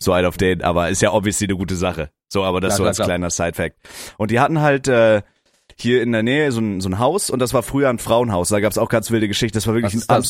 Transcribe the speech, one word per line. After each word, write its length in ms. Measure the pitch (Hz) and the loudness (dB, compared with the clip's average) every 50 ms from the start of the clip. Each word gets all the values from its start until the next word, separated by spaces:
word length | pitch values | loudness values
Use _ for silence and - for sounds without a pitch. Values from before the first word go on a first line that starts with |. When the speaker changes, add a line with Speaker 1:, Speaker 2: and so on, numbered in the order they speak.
Speaker 1:
so 120 | - - 90 | -2 0 2
ein 140 | 90 90 | 2 2
auf 100 | 90 85 | 0 0
den, 260 | - 98 92 92 85 - | 0 2 2 2 2 0
aber 280 | - 87 85 87 82 | 0 0 0 0 0
ist 120 | 98 92 - | 0 0 0
ja 100 | 104 - | 2 2
obviously 360 | 110 95 107 98 - 107 95 | 2 0 0 -2 -2 -2 -2
eine 80 | 98 | -2
gute 180 | 90 98 82 92 | -4 -4 -4 -4
Sache. 340 | 87 90 92 85 78 76 76 - _ _ _ - | -2 -2 -4 -4 -4 -8 -10 -12 _ _ _ -4
So, 120 | 98 95 | -2 0
aber 160 | 95 90 92 | 0 0 0
das 160 | 92 95 101 | 0 0 0
Speaker 2:
Klar, 0 | |
Speaker 1:
so 60 | 101 95 | 0 0
Speaker 2:
klar, 60 | 101 | 0
Speaker 1:
als 80 | 98 95 | 0 0
Speaker 2:
klar. 80 | 104 87 | -2 -2
Speaker 1:
kleiner 220 | 87 90 90 87 | -2 -2 -2 -4
Side-Fact. 460 | 85 - 87 85 85 - 87 80 - _ _ - - - - - - | -4 -2 -4 -4 -4 -4 -6 -6 -8 _ _ -20 -20 -18 -18 -18 -6
Und 140 | - 104 104 | -6 -2 0
die 80 | 110 117 | 2 2
hatten 220 | 139 151 160 156 | 2 2 2 2
halt... 260 | 151 147 139 135 127 | 2 2 2 2 0
Äh, 360 | 135 127 117 113 113 110 104 101 - _ _ _ _ _ _ _ - _ | 2 4 4 6 6 4 4 0 -4 _ _ _ _ _ _ _ -20 _
hier 260 | - - 117 123 127 113 | -6 0 2 2 2 2
in 100 | 120 117 | 2 0
der 100 | 110 107 | 0 0
Nähe 300 | 117 131 147 151 143 123 | 0 2 2 2 0 0
so 80 | 113 | 0
ein, 200 | 113 107 101 90 | 0 -2 -2 -2
so 80 | 92 98 | -4 -4
ein 80 | 92 98 | -2 0
Haus 320 | 120 135 165 208 - - | 0 0 0 0 -2 -2
und 80 | - 127 | -2 -2
das 140 | 127 113 127 | -2 0 0
war 80 | 127 113 | -2 -2
früher 240 | - 135 139 143 135 | -2 -2 0 0 0
ein 100 | 123 110 | 0 -2
Frauenhaus. 520 | - - 113 117 123 120 104 90 90 82 | -2 0 2 2 2 2 0 0 0 0
Da 100 | 104 104 | 0 0
gab's 160 | 101 107 - 107 | 0 0 0 0
auch 120 | 113 - | 0 0
ganz 200 | - 113 107 - | 0 -2 0 0
wilde 160 | 113 110 107 104 | 0 0 0 0
Geschichten. 280 | 101 - - 113 - | 0 -2 -2 -2 -2
Das 100 | 107 95 | -2 -2
war 80 | 113 107 | 0 0
wirklich 200 | 117 120 101 98 | 0 0 0 -2
Speaker 2:
Was 0 | |
Speaker 1:
ein 40 | 117 | -4
Speaker 2:
ist 100 | 113 - | 0 0
das? 60 | 123 113 - - | 0 0 0 -2